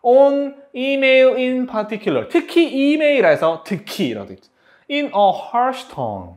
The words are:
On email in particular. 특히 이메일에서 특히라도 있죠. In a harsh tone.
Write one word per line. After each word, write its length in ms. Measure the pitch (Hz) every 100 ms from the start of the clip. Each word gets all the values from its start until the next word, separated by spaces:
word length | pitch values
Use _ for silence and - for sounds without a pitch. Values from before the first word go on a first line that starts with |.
On 520 | 233 262 277 285 277 277 -
email 600 | 254 269 277 262 262 262
in 320 | 240 254 254 247
particular. 640 | 214 214 214 208 135 -
특히 640 | 339 330 330 320 269 277
이메일에서 720 | 311 302 277 175 143 160 160
특히라도 680 | - 180 - - 147 104 98
있죠. 160 | 95 _ _ _ _ -
In 160 | 285 285
a 260 | 202 202 185 -
harsh 360 | 233 254 254 -
tone. 460 | - 120 98 87